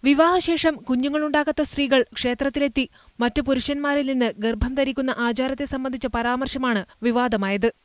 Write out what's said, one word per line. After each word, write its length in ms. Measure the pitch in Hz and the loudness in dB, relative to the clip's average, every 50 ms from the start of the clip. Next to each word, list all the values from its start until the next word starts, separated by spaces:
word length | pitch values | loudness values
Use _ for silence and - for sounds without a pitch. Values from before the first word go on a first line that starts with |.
| - | 4
വിവാഹശേഷം 720 | 262 285 269 320 339 359 370 339 - 339 311 - 320 196 | 4 4 6 6 6 4 2 2 2 0 2 2 0 0
കുഞ്ഞുങ്ങളുണ്ടാകാത്ത 840 | 196 - - 254 247 254 285 285 302 302 302 277 302 294 302 302 - | 0 -4 -2 0 0 0 0 0 0 -2 2 0 0 0 0 0 -2
സ്ത്രീകൾ 440 | 302 - - 277 285 262 269 262 240 _ - | -2 -4 0 -2 2 4 4 4 4 _ -2
ക്ഷേത്രത്തിലെത്തി 760 | - - 254 247 - 277 277 - 285 285 277 220 - 254 - _ - _ - _ - | -4 -2 -2 -2 0 -2 -2 0 0 -2 0 0 -2 -4 -4 _ -20 _ -20 _ -2
മറ്റു 220 | 240 240 233 294 | -2 0 0 0
പുരുഷന്മാരിൽ 640 | 269 254 269 262 - - 285 285 285 285 285 285 285 | 0 2 0 0 0 -2 -4 -2 0 0 0 0 0
നിന്ന് 260 | 262 269 254 247 226 - 202 | 0 0 0 0 0 -2 -2
ഗർഭം 380 | 208 226 226 214 233 247 262 | -2 -2 -2 0 -2 -2 0
ധരിക്കുന്ന 400 | 277 277 269 269 277 269 262 240 226 | 0 0 0 0 -2 -2 -2 -2 0
ആചാരത്തെ 480 | 233 240 233 233 254 262 269 269 285 | 0 -2 0 0 -2 -2 -2 -6 -6
സംബന്ധിച്ച 420 | 269 - 262 262 262 254 254 - 254 | -6 -6 -6 -4 -4 -6 -4 -6 -4
പരാമർശമാണ് 800 | - 233 233 240 247 254 269 262 - 277 262 254 233 202 180 _ - _ 220 | -4 -2 0 0 0 0 -2 -4 -4 -2 -2 0 0 0 -2 _ -12 _ -2
വിവാദമായത്. 720 | 240 233 247 247 247 220 208 196 190 202 202 190 226 - _ | 0 2 2 0 0 0 0 0 0 0 0 0 -2 -2 _